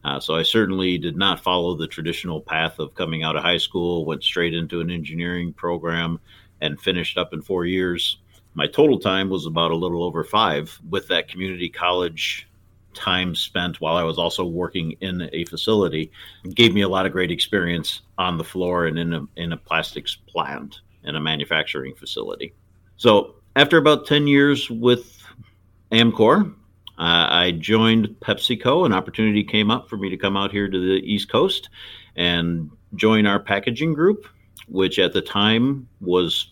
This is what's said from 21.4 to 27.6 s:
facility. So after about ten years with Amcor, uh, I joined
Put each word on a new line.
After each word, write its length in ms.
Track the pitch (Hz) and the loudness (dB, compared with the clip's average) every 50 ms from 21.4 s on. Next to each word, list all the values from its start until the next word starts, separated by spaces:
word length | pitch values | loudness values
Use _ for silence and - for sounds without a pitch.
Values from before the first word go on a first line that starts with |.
| 71 - 82 78 76 - - 73 65 67 65 | -2 -2 0 -2 0 -2 -6 -8 -8 -8 -12
facility. 580 | - - - - - 55 50 50 - - - - _ _ _ _ _ _ _ _ | -14 -14 -10 -8 -8 -6 -8 -8 -10 -10 -14 -14 _ _ _ _ _ _ _ _
So 380 | _ - 120 107 101 - - - - _ _ _ | _ -4 0 0 0 0 -2 -14 -20 _ _ _
after 200 | 135 147 147 175 | 2 2 4 4
about 300 | 165 139 151 151 143 143 | 4 6 4 2 2 2
ten 220 | - 147 147 147 143 | 0 0 2 2 4
years 420 | 143 139 139 143 143 139 - - | 4 4 4 4 2 0 -2 -6
with 500 | 120 113 117 123 123 120 123 - - - - - - - - _ _ _ _ _ _ _ _ _ | -6 0 4 4 4 4 0 -14 -20 -20 -20 -20 -20 -20 -20 _ _ _ _ _ _ _ _ _
Amcor, 640 | 110 113 117 117 107 - 110 110 147 202 208 165 - _ _ _ _ _ _ - _ | 4 6 6 6 6 6 6 6 6 6 4 0 -2 _ _ _ _ _ _ -20 _
uh, 300 | - 85 85 85 85 82 - | -4 0 2 4 4 4 4
I 220 | - 87 87 90 87 | 4 2 2 2 0
joined 560 | 80 | -2